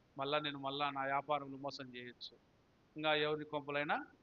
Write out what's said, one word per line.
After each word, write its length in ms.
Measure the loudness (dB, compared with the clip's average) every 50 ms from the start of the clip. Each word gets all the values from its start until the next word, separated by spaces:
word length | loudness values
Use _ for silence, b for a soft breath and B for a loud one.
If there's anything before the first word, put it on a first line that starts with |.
| _ _ -6 -4
మళ్ళా 200 | 0 2 2 2
నేను 200 | 2 0 -4 -4
మళ్ళా 320 | -4 -2 0 0 0 0
నా 140 | 0 0 0
వ్యాపారంలో 540 | 2 2 2 2 2 0 0 0 -4 -8 -8
మోసం 380 | -8 -8 -8 -8 -10 -10 -10
చేయొచ్చు, 400 | -10 -12 -12 -12 -12 -14 -14 -14 -18 _ _ _ _ _ _ _ _ _ _ -6
ఇంకా 180 | 0 4 4 6
ఎవరిని 300 | 6 4 4 2 0 -2
కొంపలైనా 640 | -4 -4 -4 -2 0 0 0 2 2 0 0 -2 -6 -16 -20